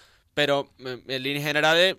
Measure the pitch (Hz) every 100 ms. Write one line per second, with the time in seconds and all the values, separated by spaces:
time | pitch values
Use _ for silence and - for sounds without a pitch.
0 | _ _ _ - 143 143 - _ 127 120
1 | - 131 131 143 151 147 156 165 185